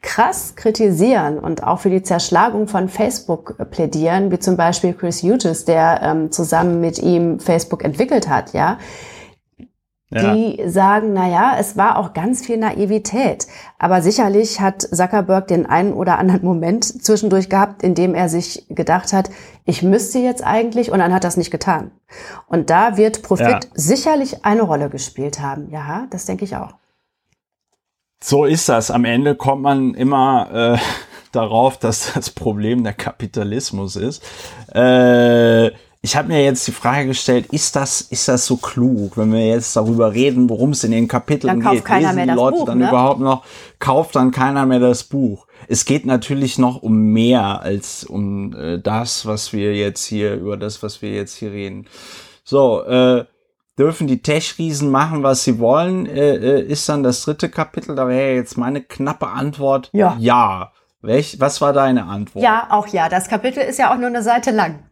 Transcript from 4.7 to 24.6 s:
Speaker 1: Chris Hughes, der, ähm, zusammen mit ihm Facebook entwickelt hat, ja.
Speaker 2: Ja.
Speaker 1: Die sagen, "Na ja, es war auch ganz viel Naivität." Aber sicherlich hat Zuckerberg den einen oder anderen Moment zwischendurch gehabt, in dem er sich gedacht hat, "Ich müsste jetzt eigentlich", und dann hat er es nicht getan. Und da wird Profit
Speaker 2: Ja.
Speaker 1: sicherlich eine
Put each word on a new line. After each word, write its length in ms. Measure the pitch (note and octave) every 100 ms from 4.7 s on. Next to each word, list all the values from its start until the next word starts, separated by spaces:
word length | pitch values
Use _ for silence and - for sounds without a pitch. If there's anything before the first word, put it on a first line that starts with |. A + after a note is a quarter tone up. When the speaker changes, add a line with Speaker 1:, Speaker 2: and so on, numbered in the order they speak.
| F3+ F#3
Speaker 1:
Chris 300 | F3 F3 E3+
Hughes, 420 | F3 B3+ F#3 D#3+ -
der, 340 | D#3+ E3 E3
ähm, 280 | D3+ D#3 D#3
zusammen 480 | - D#3+ E3 F3 E3+
mit 200 | E3 D#3+
ihm 400 | - E3+ E3+ -
Facebook 440 | - E3+ - E3
entwickelt 460 | D3+ C#3+ B3+ C4+ -
hat, 240 | B2+ -
ja. 240 | E3+ D#3 A3 - - - - - _ _ _ - _ _ _ _
Speaker 2:
Ja. 200 | A2+ G3+ G#3+
Speaker 1:
Die 260 | A3+ - F#3+
sagen, 460 | F3+ F#3+ G#3 A3
"Na 160 | G3 F#3
ja, 260 | F3 G#3 B3+
es 200 | - G#3
war 200 | G#3 -
auch 140 | F3+
ganz 320 | - F#3+ B3+ -
viel 120 | A3+
Naivität." 920 | A3 - G3 G#3+ G#3+ A3 B3+ - - - - _
Aber 220 | E3+ F#3
sicherlich 580 | E3+ A3 G#3 G3+ A3 -
hat 220 | F#3+ G3
Zuckerberg 680 | - E3+ F3+ G#3 F#3+ F#3+ F#3+
den 180 | F3 -
einen 260 | E3 G3
oder 240 | - F#3 F3
anderen 260 | F#3 F#3
Moment 400 | F3+ E3+ E3 A3
zwischendurch 640 | - - - G#3 G#3+ F#3+ F#3
gehabt, 320 | F#3+ G3+ G3
in 140 | F3+ F3
dem 180 | F#3
er 140 | E3+ F3+
sich 380 | E3 E3+ - _
gedacht 440 | D#3 D#3+ F3 -
hat, 160 | F#3+ F#3+ - - -
"Ich 200 | - E3+
müsste 360 | F3+ G#3+ A#3+ C4
jetzt 240 | B3 B3 -
eigentlich", 460 | A3 A#3 A3+ A3+
und 80 | G#3
dann 140 | F3
hat 100 | F#3
er 60 | F#3
es 80 | F3
nicht 120 | E3+
getan. 400 | D#3 - E3 G#2+ _ _ - - - -
Und 220 | F3 C#3+
da 280 | E3 A3+ G3
wird 240 | G#3+ A3
Profit 240 | - F#3 A#3 - -
Speaker 2:
Ja. 40 |
Speaker 1:
sicherlich 680 | - D3+ C4+ D#4+ D4+ C4+ -
eine 200 | G#3 G#3+